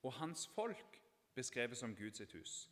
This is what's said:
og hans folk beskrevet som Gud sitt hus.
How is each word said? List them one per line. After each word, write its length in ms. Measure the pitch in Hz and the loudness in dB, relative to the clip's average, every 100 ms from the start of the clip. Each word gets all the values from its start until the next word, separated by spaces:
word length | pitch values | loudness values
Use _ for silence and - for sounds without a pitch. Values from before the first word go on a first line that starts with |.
og 160 | - 120 | -2 0
hans 300 | 160 165 - - | 0 0 0 2
folk 400 | 226 208 - - - _ _ - | 2 2 -6 -18 -20 _ _ -2
beskrevet 400 | 123 123 120 120 | 0 4 4 4
som 160 | 120 | -2
Gud 220 | 98 104 101 | 0 -2 -2
sitt 160 | 104 | -8
hus. 220 | 82 - - - | -6 -6 -8 -10